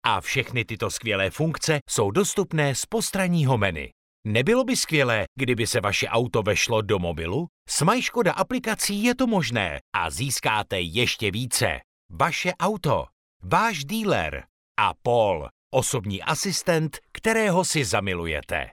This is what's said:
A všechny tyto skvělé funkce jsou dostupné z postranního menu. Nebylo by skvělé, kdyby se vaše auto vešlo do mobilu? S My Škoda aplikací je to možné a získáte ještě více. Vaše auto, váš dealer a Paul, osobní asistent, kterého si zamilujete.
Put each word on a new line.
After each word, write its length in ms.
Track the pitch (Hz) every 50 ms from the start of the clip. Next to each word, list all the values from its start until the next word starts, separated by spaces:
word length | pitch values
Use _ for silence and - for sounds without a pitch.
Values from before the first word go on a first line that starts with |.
| -
A 160 | 120 107 95
všechny 440 | - - - 135 123 - - 123 110
tyto 260 | - 113 90 113 98
skvělé 380 | - - - 113 101 95 95 92
funkce 500 | - - 151 165 151 - - - 156 143 - -
jsou 220 | - - 110 98
dostupné 640 | 101 170 208 - - - 185 - - 156 147 143 131
z 100 | - -
postranního 720 | _ - 226 208 - - 190 190 180 175 170 143 127 131
menu. 300 | 110 104 98 85 76 67 - _ _ _ _ _ _ _
Nebylo 360 | 107 104 117 139 175 233 254 254
by 120 | 226 247
skvělé, 500 | - - - 156 151 135 123 113 110 113 - _ -
kdyby 280 | 139 127 123 107 113
se 140 | - - 120
vaše 260 | 95 101 98 - -
auto 360 | 101 - 117 127 120 - 117 98
vešlo 380 | 107 101 - - - 117 110
do 180 | 107 95 107 95
mobilu? 480 | 87 85 80 78 82 85 95 143 175 - _ _ _ -
S 120 | - -
My 200 | 143 180 226 254
Škoda 300 | - - - 240 233 170
aplikací 720 | - - 190 _ - 247 - 226 214 - - - 208 202 214
je 120 | 247 240
to 120 | - 262
možné 520 | 240 220 190 143 113 120 113 98 82 71 69 _ _ -
a 140 | 110 87 80
získáte 680 | 69 82 131 143 120 - - 139 110 107 101 _ 104 95
ještě 520 | 87 82 80 113 123 113 - - 113 101
více. 480 | 90 110 127 120 - - 123 92 73 60 - _ _ _ _ _
Vaše 420 | 92 - 139 170 170 - - 180 175
auto, 520 | - 175 190 214 - - 151 113 82 62 - _ _ _ _ _ _ -
váš 420 | 90 165 180 214 233 208 147 139
dealer 580 | - 214 226 220 202 143 101 82 76 69 67 - _ _ _ _ _ _ -
a 140 | 104 95 - _ _
Paul, 440 | 123 120 120 110 101 90 78 69 58 _ _ _ _ -
osobní 480 | 131 123 - - 123 95 104 98 95
asistent, 760 | - - 160 - - 202 170 - - 185 170 160 156 151 - - _ _
kterého 540 | _ - - 226 220 226 220 202 170 185 175
si 200 | - - 156 131
zamilujete. 840 | 92 101 104 98 98 92 87 85 82 78 73 - - 87 80 65 -